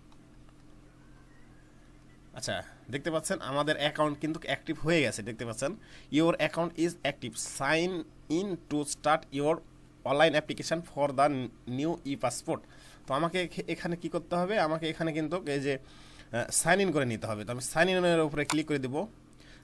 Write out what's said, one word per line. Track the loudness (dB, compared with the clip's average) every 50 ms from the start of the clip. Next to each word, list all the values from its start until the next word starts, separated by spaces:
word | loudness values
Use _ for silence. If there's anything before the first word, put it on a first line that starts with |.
| -20 -20 -20 -20 -20 -20 -20 -20 -20 -20 -20 -20 -20 -20 -20 -20 -20 -20 -20 -20 -20 -20 -20 -20 -20 -20 -20 -20 -20 -20 -20 -20 -20 -20 -20 -20 -20 -20 -20 -20 -20 -20 -20 -20 -20 -18 -14
আচ্ছা, | -10 -6 -6 -6 -6 -8 -10 -18 -20 -12 -8
দেখতে | -8 -4 -4 -2
পাচ্ছেন | -2 -2 -2 -2 -4 -4
আমাদের | -4 -4 -2 0 0 0 0
অ্যাকাউন্ট | 0 0 -2 0 0 0 0 0 -2
কিন্তু | -4 -4 -4 -6 -4
অ্যাক্টিভ | -4 -4 -4 -4 -6 -6 -2
হয়ে | 0 2 4 4
গেছে। | 4 2 0 -4 -8
দেখতে | -8 -8 -6 -6
পাচ্ছেন, | -6 -4 -4 -4 -4 -4 -6 -12 -20 -20 -20 -12 0 2
"Your | 4 4 4 4
account | 2 0 0 0 0 -2 -2 0 0
is | 0 0 -2 -2 -4
active, | -4 -4 -4 -8 -8 -6
sign | -6 -8 -8 -6 -4 0 2 2 4 2 0 -2 -4 -8 -10 -16 -20 -4 -2
in | 0 0 0 0 -4 -6 -4 -2
to | -2 -2 -2
start | -2 -6 -2 2 2 2 2 0 -6 -4
your | 0 2 2 2 0 -2 -14 -20 -20 -20 -20 -20 -8 -4
online | 0 6 6 6 6 6 2
application | 0 0 -8 -6 -2 -2 -2 -2 -4 -6 -2
for | 0 0 2
the | 4 4 4 4 4 0 -4 -6 -10 -12 -10 -6 -4 -2
new | 0 -2 -2 -4 -4
e-passport।" | -8 -6 -2 -2 -2 -2 -2 -4 -4 -4 -6 -6 -14 -20 -20 -20 -20 -20 -20 -6
তো | -2 0
আমাকে | 0 0 0 0 -2
এখ-, | -2 -2 -4 -8 -6
এখানে | -6 -6 -6 -4 -4 -4
কি | -4 -4 -4
করতে | -4 -4 -4 -2 -2
হবে? | 0 0 0 2 2
আমাকে | 2 2 0 0 -2 -4
এখানে | -2 -2 -2 -2 0
কিন্তু | 0 -2 -2 -2 -4 -2
এই | -2 -2 0
যে, | 0 0 -2
আহ, | -2 -4 -14 -20 -20 -20 -20 -20 -20 -14 -6 -4 -4 -2 0
সাইন | 0 2 4 4 4 6
ইন | 4 4
করে | 4 2 2
নিতে | 2 0 -2 -4
হবে। | -4 -6 -6 -6
তো | -6
আমি | -6 -6
সাইন | -6 -2 4 4 4 6
ইনের | 6 4 4 6 6 4
উপরে | 4 2 2 -2 0
ক্লিক | 2 0 0 2
করে | 2 0 0
দিব। | 0 -2 -4 -4 -4 -6 -10 -20 -20 -20 -20 -20 -20 -20 -20 -20